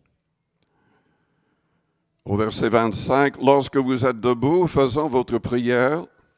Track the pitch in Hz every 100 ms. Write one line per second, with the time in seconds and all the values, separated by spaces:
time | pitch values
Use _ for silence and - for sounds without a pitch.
0 | _ _ _ _ _ _ _ _ _ _
1 | _ _ _ _ _ _ _ _ _ _
2 | _ _ - 101 107 104 117 113 113 104
3 | - 135 143 - 127 139 135 139 127 127
4 | 131 117 120 120 131 175 170 139 135 131
5 | 151 127 123 117 - 123 120 123 127 156
6 | 175 _ _